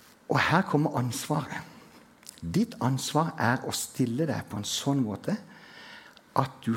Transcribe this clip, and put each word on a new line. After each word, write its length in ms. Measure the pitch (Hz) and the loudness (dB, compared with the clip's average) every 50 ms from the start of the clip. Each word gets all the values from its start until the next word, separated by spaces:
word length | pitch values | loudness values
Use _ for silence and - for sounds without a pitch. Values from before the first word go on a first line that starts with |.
| - - - - _ | -20 -20 -20 -8 _
og 120 | - - - | 0 2 4
her 260 | - - 143 175 185 | 4 6 4 4 4
kommer 300 | - - 147 151 - - 131 | 4 4 2 2 2 0 0
ansvaret. 640 | 123 123 120 - - - 151 - 127 - - - - - - - - - - - - - - _ - - - - | -2 -2 -2 -4 -4 -2 -2 -2 -2 -4 -8 -10 -12 -14 -18 -20 -20 -20 -20 -20 -20 -20 -20 _ -20 -20 -14 -10
Ditt 360 | - 85 85 185 233 233 - - 113 | -6 0 2 2 2 0 0 0 0
ansvar 500 | 127 135 131 - - - 147 165 165 - - | 0 2 0 0 0 2 2 2 2 0 2
er 260 | - 113 127 131 - | 2 2 2 2 -2
å 60 | - - | -4 -6
stille 520 | - - - - - 131 117 113 131 165 | -6 -6 -4 -2 0 0 0 2 0 0
deg 180 | 151 110 104 - | 0 -2 -2 -6
på 120 | - - 107 | -6 -6 -6
en 80 | 104 | -4
sånn 340 | - - - - 143 139 139 123 | -4 -4 -2 0 0 2 2 0
måte 320 | 107 101 98 - - 190 - - - - - - - - - - - - - - - - - - - - 131 | 0 -2 -4 -4 -2 -4 -4 -4 -10 -20 -20 -20 -20 -20 -20 -18 -18 -18 -18 -20 -20 -20 -20 -12 -2 0 0
at 200 | 131 131 - - - | 0 0 -2 -4 -2
du 80 | 117 117 | -2 -2